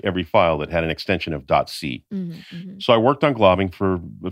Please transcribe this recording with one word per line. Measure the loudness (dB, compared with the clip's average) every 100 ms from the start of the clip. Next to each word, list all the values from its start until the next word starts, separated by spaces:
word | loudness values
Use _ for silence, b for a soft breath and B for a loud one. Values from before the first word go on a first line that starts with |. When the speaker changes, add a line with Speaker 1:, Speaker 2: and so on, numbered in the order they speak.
Speaker 1:
every | -4 -4
file | 0 2 2 0
that | -2
had | -2
an | -2
extension | -4 -2 -4 -4
of | -8 0
dot | 0 0
C. | -8 -8 -10 -10
Speaker 2:
Mm-hmm, | -10 -10 -12 -16 -16
mm-hmm. | -16 -6
Speaker 1:
So | 2
I | 4
worked | 4 2
on | 0
globbing | 4 4 4 0
for | -2 -2 -2 -6 -10 -10